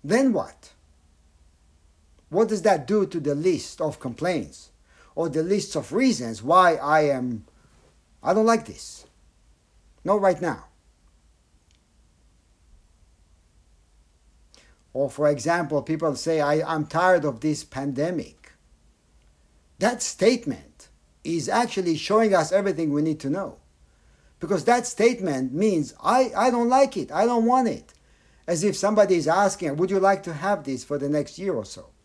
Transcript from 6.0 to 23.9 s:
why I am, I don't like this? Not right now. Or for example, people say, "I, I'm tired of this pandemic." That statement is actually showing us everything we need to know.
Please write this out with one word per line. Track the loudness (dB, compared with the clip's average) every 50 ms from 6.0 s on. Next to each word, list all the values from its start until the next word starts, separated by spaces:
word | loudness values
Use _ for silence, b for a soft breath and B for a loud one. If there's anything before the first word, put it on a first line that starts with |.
| 2 2 2 0 -6 -8 -10 -8
why | 0 4 6 6 6 6 4
I | 2 0 2 2 4
am, | 4 2 0 -2 -4 -6 -6 -8 -12 b b b b b b b b b b b b _ _ _ -2
I | 0 2
don't | 4 4
like | 4 2 2 -2
this? | -8 -18 -18 -18 -20 -20 -20 -20 _ _ _ _ _ _ _ _ _ _ _ _ _ _ _ _ _ _ _ _
Not | 0 0 4
right | 4 2 2 2
now. | -2 -4 -4 -6 -12 _ _ _ _ _ _ _ _ _ _ _ _ _ _ _ _ _ _ _ _ _ _ _ _ _ _ _ _ _ _ _ _ _ _ _ _ _ _ _ _ _ -20 _ _ _ _ _ _ _ _ _ _ _ _ _ _ _ _ _ _ _ _ _ _ _ _ _ _ _ _ _ _ _ _ _ _ _ b b b b b b b _ -4
Or | -4 -4 -4
for | -2 0 0
example, | 0 0 0 -2 -2 -2 -2 -2 -2 -4 -4
people | -2 -4 -4 -2 -2 -4 -4
say, | -4 -4 -2 0 0
"I, | 0 0 0 0 0 -2 -4
I'm | -4 -4
tired | -4 -2 2 4 4 4 4 2
of | -2 -6 -2
this | -4 -4 -4 -4 -8
pandemic." | _ -10 -8 -6 -6 -4 -2 -4 -2 -4 -6 -8 -10 -18 _ -20 -20 _ _ _ _ _ _ _ _ _ _ _ _ _ _ _ _ _ _ _ _ _ _ _ _ _ -2
That | -2 -2 -2 -2
statement | -8 -10 -4 2 2 2 4 2 -2 -6 -8 -8 -12 -20 _ _ -20 _ _ _ _ _ _ _ _
is | -6 -4 -4 -2
actually | 0 0 0 0 0 -2 -4 -2 -2 -2
showing | -4 -2 2 2 4 4 4 4
us | 2 2 2
everything | 0 0 0 0 -2 -2 -2 -2
we | 0 0
need | 0 -2 -2 -4
to | -4 -4
know. | -4 -4 -6 -8 -12 -18 _ _ _ _ _ _